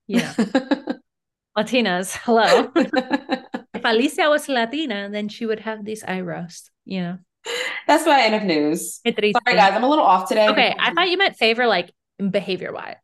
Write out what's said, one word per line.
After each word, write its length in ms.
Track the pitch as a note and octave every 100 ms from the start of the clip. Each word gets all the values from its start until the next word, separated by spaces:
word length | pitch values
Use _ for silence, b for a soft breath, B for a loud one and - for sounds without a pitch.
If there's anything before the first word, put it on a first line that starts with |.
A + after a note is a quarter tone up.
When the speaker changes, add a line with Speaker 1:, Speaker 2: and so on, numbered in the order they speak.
| -
Speaker 1:
you 120 | G#3
know. 140 | D3 F#3+
Speaker 2:
<laughs> 1200 | G#3+ C4 C4 C4+ - - _ _ _ _ _ G#3
Speaker 1:
Latinas, 580 | A3 B3+ G#3+ F3+ F#3 -
hello. 480 | - A3+ G3+ - - E4+
Speaker 2:
<laughs> 680 | C4 - B3+ C#4 - B3+ - - -
Speaker 1:
If 120 | - -
Alicia 420 | A3+ C#4+ E4 D#4
was 200 | D4 D4
Latina, 580 | B3+ A3+ C#4+ D#4 G3+ G3+
then 180 | G#3 G#3
she 160 | - A3+
would 140 | G#3+
have 260 | A3 A3 G#3
these 180 | G#3+
eyebrows, 680 | - F#3 F3 D#3+ E3+ - - _
you 160 | - F#3+
know. 160 | F3 F3+ _ _ - A#4+ B4+ B B
Speaker 2:
That's 200 | D4+ E4
my 140 | C#4
end 120 | A3
of 100 | G#3+
news. 560 | G3+ D#3 D3 F3 - - A#3
Speaker 1:
Qué 100 | A#3
triste. 240 | G#3 A#3 B3
Speaker 2:
Sorry, 100 | A#3+
guys, 180 | G3
I'm 100 | G3+
a 60 | B3+
little 140 | D#4
off 240 | G3 F#3+ -
today. 200 | A3 G#3+
Speaker 1:
Okay, 260 | G#3+ A3 -
I 140 | A#3
thought 160 | E4+ F#4
you 80 | F4
meant 180 | G4 -
favor, 320 | A3+ A3+ A#3+
like, 260 | F#3 F3 _ _ -
behavior-wise. 800 | G3 G3 F3+ F3+ F3 - - -